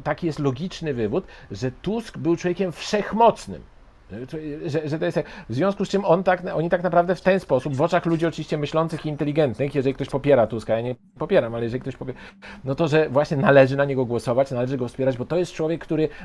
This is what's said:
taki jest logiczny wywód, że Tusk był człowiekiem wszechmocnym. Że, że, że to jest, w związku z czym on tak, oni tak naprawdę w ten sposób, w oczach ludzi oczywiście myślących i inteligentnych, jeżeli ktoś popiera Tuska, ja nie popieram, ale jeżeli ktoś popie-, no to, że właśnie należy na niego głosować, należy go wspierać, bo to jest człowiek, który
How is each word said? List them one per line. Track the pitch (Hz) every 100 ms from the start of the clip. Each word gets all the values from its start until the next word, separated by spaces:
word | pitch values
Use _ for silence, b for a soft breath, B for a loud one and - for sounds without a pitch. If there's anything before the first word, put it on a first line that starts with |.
taki | 147 151 170
jest | 147
logiczny | 139 123 185 - 160
wywód, | 120 107 147 - B B
że | 98 127
Tusk | - 175 226 226 -
był | 139 170
człowiekiem | 180 180 185
wszechmocnym. | - - 208 196 202 233 - - 85 - - - - -
Że, | 101 127 160 156 147 160
że, | 151 156
że | 156
to | 175
jest, | 160 151 B 170
w |
związku | 113 190 196 190
z |
czym | 196 202
on | 170
tak, | 190 180 180
oni | 143 170
tak | 180
naprawdę | 175 170 175 175
w |
ten | 190 190
sposób, | - 131 151 131
w |
oczach | 135 175 170
ludzi | 165 165
oczywiście | 156 156 156
myślących | 147 160 160 160 156
i |
inteligentnych, | 143 147 147 147 104 139 143
jeżeli | 131 131
ktoś | 135
popiera | 139 143 131 107
Tuska, | 117 107 113
ja |
nie | 120 127 _ -
popieram, | 160 185 117 117
ale |
jeżeli | 117 127
ktoś | 135 -
popie-, | 131 123 B B B B 131
no | 139
to, | 165
że | 156 151
właśnie | 131 151 147
należy | 135 139 135 139
na | 143
niego | 131 120
głosować, | 117 131 120 139
należy | 120 127 139
go | 120
wspierać, | - 131 120
bo | 123
to | 165
jest | 175
człowiek, | - 160 165
który | - 160 156 B